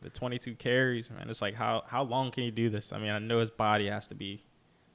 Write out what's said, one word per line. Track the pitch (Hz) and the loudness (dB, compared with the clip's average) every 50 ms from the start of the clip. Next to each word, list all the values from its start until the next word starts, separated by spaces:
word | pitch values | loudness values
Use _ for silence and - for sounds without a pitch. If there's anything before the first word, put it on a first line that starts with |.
the | - - | -16 -14
twenty-two | - - 123 123 123 123 - 123 110 | -8 -6 -4 -4 -4 -4 -6 -8 -10
carries. | - - 120 123 131 131 127 120 113 113 - | -4 0 4 4 6 6 4 2 0 -4 -8
Man, | 113 - - 113 | -10 -10 -8 -8
it's | 110 - | -4 -2
like, | 107 101 107 | -2 -2 -2
how, | 117 110 113 113 110 - | 0 0 0 0 0 -2
how | - 120 131 139 | -2 -2 -2 0
long | 117 120 131 131 123 | 0 0 0 0 0
can | - 131 120 | -2 -2 -2
you | 117 | -2
do | 110 117 113 113 | 0 2 2 2
this? | 104 104 - - | 2 -2 -4 -6
I | 101 104 | -8 -4
mean, | 107 104 | -2 -2
I | 104 104 | -2 -2
know | 107 113 117 117 | 0 2 2 4
his | 113 107 | 2 2
body | - - 110 107 107 104 101 | 0 2 4 4 6 4 4
has | 101 104 104 - | 2 -2 -4 -6
to | - 104 | -10 -10
be | 101 104 98 101 - - _ _ _ _ _ _ _ _ _ | -8 -8 -8 -8 -10 -14 _ _ _ _ _ _ _ _ _